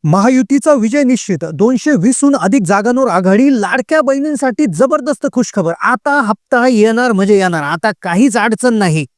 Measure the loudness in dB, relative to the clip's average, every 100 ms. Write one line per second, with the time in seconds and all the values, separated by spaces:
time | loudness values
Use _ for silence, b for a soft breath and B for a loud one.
0 | 0 2 2 2 2 0 2 2 2 0
1 | 0 0 -2 -6 -6 -2 0 2 0 2
2 | 0 2 0 0 0 0 0 0 0 0
3 | 0 0 2 2 2 2 -2 -4 -2 -2
4 | 0 -2 -2 -2 -4 -2 -2 0 0 0
5 | -4 -4 -4 -2 -2 -2 -4 -4 -4 -4
6 | -2 -2 -2 -6 _ 0 2 2 2 2
7 | 0 0 2 2 2 -2 -4 -4 -4 -4
8 | -4 2 2 2 -2 0 0 0 0 -2
9 | -4